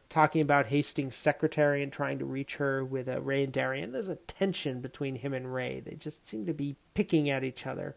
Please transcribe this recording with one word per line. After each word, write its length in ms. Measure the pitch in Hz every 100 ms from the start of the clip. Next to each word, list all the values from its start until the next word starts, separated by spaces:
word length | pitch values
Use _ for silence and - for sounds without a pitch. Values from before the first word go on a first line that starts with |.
| -
talking 340 | 160 151 160
about 220 | 147 143 117
Hastings' 500 | 143 139 - 135 -
secretary 680 | 151 143 151 - 147 143
and 100 | 143
trying 280 | - 139 135
to 40 |
reach 320 | 135 135 139 -
her 280 | 139 135
with, 240 | 131 135 131
uh, 120 | 127
Ray 220 | 135 139
and 100 | 139
Darien. 380 | 131 131 135 185
There's 180 | 254 190
a 60 |
tension 680 | - - - 196 175 143 127
between 360 | 127 - 139 131
him 180 | 139
and 180 | 131 127
Ray. 280 | 127 123 131
They 160 | - 156
just 320 | - - -
seem 180 | 220 185
to 80 |
be 220 | 151 143 139 _
picking 340 | - 208 160 143
at 140 | 135
each 240 | 131 - 135
other. 300 | 131 139